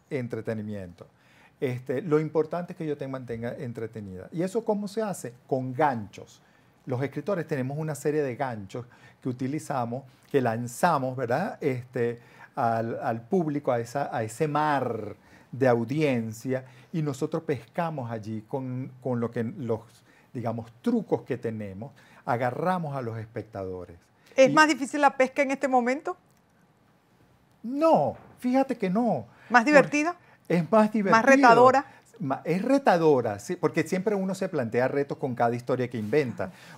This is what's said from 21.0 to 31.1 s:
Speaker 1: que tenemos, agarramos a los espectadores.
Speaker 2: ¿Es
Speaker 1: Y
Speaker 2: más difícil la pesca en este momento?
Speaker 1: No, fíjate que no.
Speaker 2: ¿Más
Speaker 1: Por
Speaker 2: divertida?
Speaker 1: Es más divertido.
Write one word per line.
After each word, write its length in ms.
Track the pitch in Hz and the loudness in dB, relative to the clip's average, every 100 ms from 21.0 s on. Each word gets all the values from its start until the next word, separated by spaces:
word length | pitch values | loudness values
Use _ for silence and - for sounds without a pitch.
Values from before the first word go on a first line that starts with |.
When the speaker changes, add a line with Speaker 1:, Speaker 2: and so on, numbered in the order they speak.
| - 131 | 0 -4
Speaker 1:
que 160 | - 123 | -2 -6
tenemos, 540 | 117 110 101 95 139 - - - - | -4 -6 -8 -12 -14 -18 -20 -10 -4
agarramos 720 | 120 123 - 180 185 151 139 | -2 -2 -2 -2 -2 -4 -6
a 80 | |
los 160 | 113 113 | -8 -8
espectadores. 800 | 110 117 104 101 95 90 87 85 _ _ _ - | -10 -12 -10 -10 -8 -10 -14 -18 _ _ _ 4
Speaker 2:
¿Es 140 | 262 | 6
Speaker 1:
Y 40 | |
Speaker 2:
más 140 | 294 311 | 6 4
difícil 340 | 254 262 294 | 2 -4 0
la 140 | 277 269 | 2 2
pesca 280 | 262 294 | 0 0
en 80 | 269 | -2
este 160 | 277 277 | -2 0
momento? 500 | 254 233 285 359 370 _ _ _ _ _ _ _ _ _ _ _ _ _ _ | 2 0 -2 -6 -12 _ _ _ _ _ _ _ _ _ _ _ _ _ _
Speaker 1:
No, 540 | 226 277 320 233 131 - - - | -8 2 4 4 2 -4 -14 -6
fíjate 380 | 247 262 262 240 | 0 2 2 -2
que 120 | 185 | -2
no. 360 | 202 240 147 - - - | 0 0 -2 -6 -16 2
Speaker 2:
¿Más 120 | 240 | 4
Speaker 1:
Por 20 | 254 | 8
Speaker 2:
divertida? 500 | 294 190 294 320 349 _ _ - | 8 6 2 -2 -4 _ _ 0
Speaker 1:
Es 220 | 170 156 | 0 4
más 200 | 220 214 | 4 4
divertido. 200 | 220 190 | 2 4